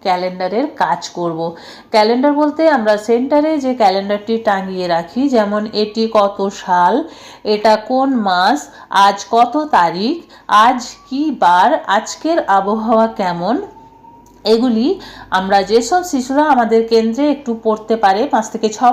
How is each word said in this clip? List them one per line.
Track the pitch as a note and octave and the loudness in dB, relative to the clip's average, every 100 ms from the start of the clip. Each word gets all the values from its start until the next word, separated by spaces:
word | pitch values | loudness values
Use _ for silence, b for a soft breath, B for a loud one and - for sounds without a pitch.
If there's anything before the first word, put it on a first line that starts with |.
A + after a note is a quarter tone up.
ক্যালেন্ডারের | G3 F3+ F3+ F#3 F#3 G#3 D4+ - | -4 -2 -4 -6 -4 -2 -4 -2
কাজ | E3 E3+ - F3 | -2 -2 -6 -6
করব। | E3+ D#3+ E3+ E3+ B B B | -6 -4 -6 -8 B B B
ক্যালেন্ডার | A3 G#3+ B3 D4 C#4+ | 0 2 2 2 2
বলতে | D4+ D4 D#4+ C4+ | 0 2 2 2
আমরা | G#3+ G#3 G#3+ | 2 0 0
সেন্টারে | A#3+ C4+ D4 D4+ D#4 | 0 2 0 2 0
যে | C4 B3+ | -2 2
ক্যালেন্ডারটি | G3+ F#3+ G3+ G#3 G#3 A3+ A3 | 2 2 -2 -6 -2 -2 0
টাঙিয়ে | G3 F#3+ F#3 F3+ | -2 -4 -6 -2
রাখি, | E3+ E3 A#3+ C#4 | -2 -4 -4 0
যেমন | A#3+ G3+ G#3 G#3+ G#3 | 2 0 -2 -4 -4
এটি | G#3+ A3+ A3+ A3 | -4 -2 0 2
কত | G3+ G3+ G3 - | 0 -2 -6 -6
সাল, | - F3+ F3 B3 D#4+ B B B - | -2 2 2 2 -4 B B B -4
এটা | G#3+ A3 G#3+ G#3+ | 0 2 2 0
কোন | C4 C4+ B3+ G3+ | 0 0 0 0
মাস, | F3+ F#3+ C#4+ - B B - | 2 2 0 -4 B B 2
আজ | G3+ G3+ - | 2 2 -2
কত | A#3 A#3+ D4+ D4+ G3+ | 2 2 0 0 2
তারিখ, | F3 E3+ A3+ E4+ - B - G#3 | 2 0 -4 -4 -8 B 0 4
আজ | A#3 B3+ - - | 4 2 -6 -16
কি | - C4 D#4 B3 | -10 -4 -4 0
বার, | F3 F3+ F#3+ D#4 - G3+ | 2 4 4 2 0 -2
আজকের | - - D#4 E4 - G3 | -2 -8 -2 -2 0 0
আবহাওয়া | F#3+ A3 A3 A3 A3+ A3 | 0 -4 0 2 2 0
কেমন, | F3+ E3+ F3+ D4+ G4+ - - - - - - - | -4 -2 -2 -2 -4 -14 -20 -20 -20 -20 -20 -10
এগুলি | G#3+ A3+ B3+ A3 C#4 F#4+ B B B | 0 2 2 0 0 -2 B B B
আমরা | F#3 F#3+ G3 F#3+ | -4 0 0 2
যেসব | A3+ A#3 F4+ F4+ | 0 2 -2 0
শিশুরা | C4+ B3+ C#4 D4+ | -4 -2 0 2
আমাদের | B3+ A3+ A3+ A3+ | 2 2 0 2
কেন্দ্রে | A3+ A3+ A#3 D4 | 0 0 0 0
একটু | C#4+ - A3+ | -2 -4 -4
পড়তে | A3 G#3+ G#3+ A3 | -2 -4 -2 0
পারে, | G3+ F#3+ C#4+ | 2 0 0
পাঁচ | A#3 A3 | -2 -2
থেকে | A3+ G#3+ - | -4 -4 0
ছ | B3 | 0